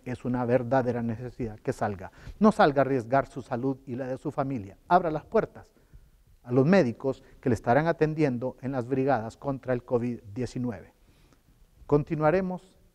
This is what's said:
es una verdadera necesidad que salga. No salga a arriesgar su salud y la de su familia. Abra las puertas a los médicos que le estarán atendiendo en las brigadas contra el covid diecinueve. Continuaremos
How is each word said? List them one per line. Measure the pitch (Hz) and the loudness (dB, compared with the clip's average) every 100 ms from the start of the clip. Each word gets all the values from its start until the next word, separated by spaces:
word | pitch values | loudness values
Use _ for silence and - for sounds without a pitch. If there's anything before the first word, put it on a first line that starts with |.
es | - 120 131 | -10 -8 -4
una | 123 120 | -2 2
verdadera | 123 120 135 123 120 | 2 2 0 0 -2
necesidad | 117 113 127 - 120 107 | -4 -6 -8 -8 -10 -8
que | - | -6
salga. | 123 110 98 92 - - - | -4 -4 -6 -12 -18 -14 2
No | 214 | 4
salga | 196 180 139 | 6 4 4
a | 131 | 2
arriesgar | 135 113 135 131 | 0 0 0 0
su | - | -6
salud | 117 127 131 127 - | -8 -4 -4 -4 -8
y | 120 | -10
la | 131 | -8
de | 131 | -8
su | 156 | -6
familia. | 143 135 135 98 - - | -4 -4 -4 -10 -12 2
Abra | 175 175 | 2 2
las | 156 - | -4 -2
puertas | 220 165 - - _ _ - - _ _ _ | -2 -2 -6 -20 _ _ -20 -20 _ _ _
a | 123 | -2
los | 123 135 | 2 6
médicos | 196 131 113 135 127 - - | 6 4 0 -6 -6 -10 -6
que | 135 | -2
le | 113 | 0
estarán | - 123 160 | 2 2 2
atendiendo | 160 156 156 151 123 127 - | 2 0 2 0 0 -4 -6
en | 127 | -6
las | 135 120 | -4 -2
brigadas | 131 131 123 113 - | 0 2 0 -2 -8
contra | 139 135 123 | -8 -6 -2
el | 127 | -4
covid | - 123 120 117 104 | 0 -2 0 -6 -10
diecinueve. | 104 123 131 123 95 - _ _ _ _ _ _ _ _ _ - | -8 -6 -4 -6 -6 -14 _ _ _ _ _ _ _ _ _ 0
Continuaremos | 147 147 156 151 180 185 180 - _ _ | 0 0 0 2 2 0 -6 -14 _ _